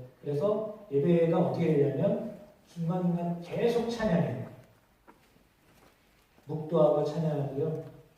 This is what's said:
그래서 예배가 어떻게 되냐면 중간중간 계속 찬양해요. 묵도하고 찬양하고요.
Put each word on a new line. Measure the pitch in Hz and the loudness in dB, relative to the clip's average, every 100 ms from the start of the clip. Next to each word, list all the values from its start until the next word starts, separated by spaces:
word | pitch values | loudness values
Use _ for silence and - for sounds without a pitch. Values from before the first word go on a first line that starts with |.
| - - | -16 -12
그래서 | 143 143 208 214 220 - - | -6 -2 0 0 -4 -10 -4
예배가 | 139 170 165 165 - | 0 4 4 4 4
어떻게 | - - 160 143 | 2 0 2 4
되냐면 | 135 - 196 226 - - - - _ | 2 2 0 0 -6 -12 -18 -20 _
중간중간 | 170 160 180 175 170 170 170 | -6 -4 0 0 0 -2 -6
계속 | - 165 233 233 233 | -6 0 0 0 -2
찬양해요. | - 214 165 135 120 - - - _ _ _ _ - _ _ _ _ _ _ - _ _ _ _ _ - | -2 0 2 0 -4 -10 -14 -20 _ _ _ _ -20 _ _ _ _ _ _ -20 _ _ _ _ _ -12
묵도하고 | 156 151 165 151 147 | -10 0 4 4 4
찬양하고요. | 147 160 156 147 135 135 156 - - - - | 0 -2 -2 -2 -4 -4 -4 -4 -10 -16 -20